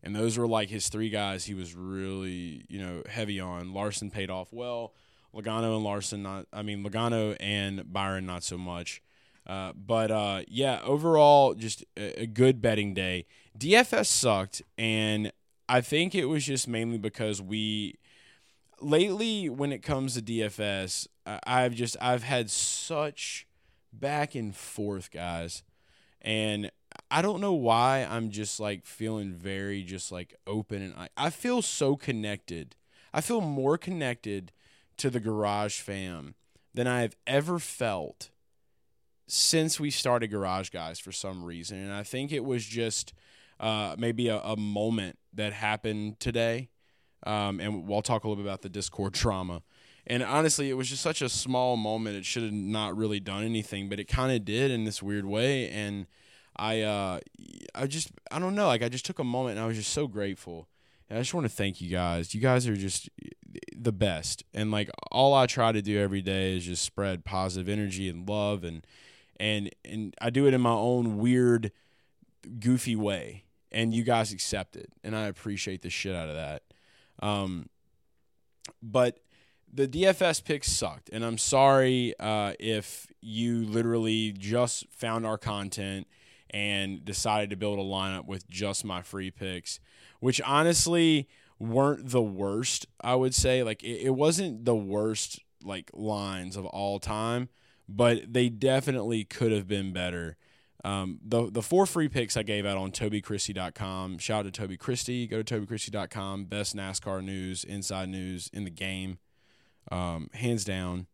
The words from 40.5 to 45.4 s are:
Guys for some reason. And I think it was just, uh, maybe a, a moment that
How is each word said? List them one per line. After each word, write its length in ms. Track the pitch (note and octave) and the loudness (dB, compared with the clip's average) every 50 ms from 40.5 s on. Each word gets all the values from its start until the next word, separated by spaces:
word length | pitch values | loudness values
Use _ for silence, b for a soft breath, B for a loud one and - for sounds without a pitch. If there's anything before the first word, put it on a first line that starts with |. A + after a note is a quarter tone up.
| F#2 F#2+ F#2+ - | 0 -2 -4 -6
Guys 300 | - F2+ E2 E2 E2 - | -8 -8 -8 -8 -10 -10
for 120 | - F#2+ | -12 -10
some 320 | F#2+ - - G2 F#2 F#2 F2 | -10 -8 -8 -8 -8 -8 -10
reason. 340 | F2 E2+ E2+ E2 D#2 G#2+ | -10 -10 -10 -10 -10 -10
And 160 | F#2+ G2 G2 G2+ | -10 -10 -8 -8
I 100 | G2+ G#2 | -8 -8
think 280 | - - B2+ C3+ C#3+ | -6 -6 -6 -6 -4
it 120 | D#3 C#3+ A#2 | -4 -4 -2
was 220 | C3+ B2+ B2 G#2+ | -2 -2 -4 -4
just, 480 | G#2 A2 A#2 A#2 A2+ G#2+ - - - - b b b b b b b b b | -4 -4 -2 -2 -2 -2 -4 -6 -8 -14 b b b b b b b b b
uh, 360 | - A2 A2 G#2+ G#2 G2 D#2+ | -2 -2 0 0 -2 -2 -4
maybe 300 | F#2 A2+ A#2 A#2 A2 B2 | -2 -2 -2 0 2 0
a, 120 | A#2 A2 G#2 | 0 0 0
a 180 | - G#2 A2 | -2 -4 -4
moment 600 | G#2+ G#2 G#2 G#2 G2+ G#2+ A2+ A2+ A2 G2 F2+ - _ _ _ - | -2 -2 -2 0 0 0 0 0 0 -2 -4 -8 _ _ _ -6
that 200 | - | -4